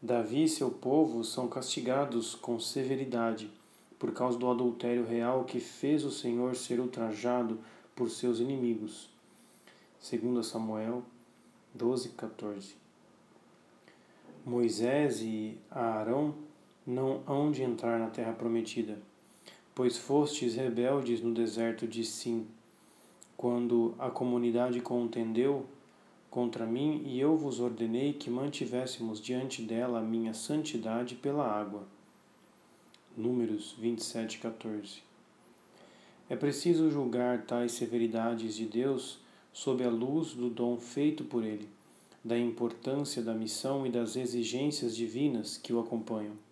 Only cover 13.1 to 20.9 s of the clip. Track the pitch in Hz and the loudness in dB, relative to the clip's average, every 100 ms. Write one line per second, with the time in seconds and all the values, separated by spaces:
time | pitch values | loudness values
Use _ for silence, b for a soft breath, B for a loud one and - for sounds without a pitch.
13.1 | - - - - - - - B B B | -20 -20 -20 -20 -20 -20 -20 B B B
14.1 | B B - 123 120 117 101 120 139 147 | B B -16 -4 2 2 4 2 4 2
15.1 | 110 113 110 107 113 - - 117 107 107 | 2 -2 -2 -4 -8 -12 -4 -2 0 0
16.1 | 131 151 151 - - - - - 127 135 | 2 0 -2 -12 -20 -20 -16 -6 0 0
17.1 | 135 - 139 151 143 127 117 117 117 113 | -2 -2 2 2 2 0 0 0 2 0
18.1 | 110 113 113 117 113 110 - 104 104 - | -2 -4 -2 0 2 0 -2 -4 -4 -12
19.1 | - B B B B B - 123 120 - | -20 B B B B B 2 2 2 2
20.1 | 139 147 - 123 113 131 113 123 | 4 4 2 0 0 0 2 4